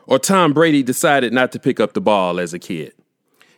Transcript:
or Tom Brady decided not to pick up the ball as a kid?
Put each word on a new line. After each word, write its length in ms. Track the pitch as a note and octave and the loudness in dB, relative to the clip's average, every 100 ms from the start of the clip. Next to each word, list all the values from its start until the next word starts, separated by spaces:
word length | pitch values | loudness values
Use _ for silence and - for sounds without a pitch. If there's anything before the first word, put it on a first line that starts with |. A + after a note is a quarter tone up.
| - | -2
or 140 | C3 | 0
Tom 340 | - F#3+ E3+ | 2 2 2
Brady 300 | C#3+ E3 D3 | 4 2 2
decided 500 | B2+ B2+ E3 C#3 B2 | 0 0 0 2 0
not 180 | B2 B2+ | 0 -2
to 60 | A#2 | -2
pick 200 | C#3 - | -4 -2
up 140 | G#2+ | -2
the 80 | - | -2
ball 380 | G2 G#2 F#2 F2 | 0 0 0 -4
as 140 | F2 | -6
a 60 | E2+ | -10
kid? 340 | - F2 C#2+ - _ _ _ _ _ | -10 -10 -12 -18 _ _ _ _ _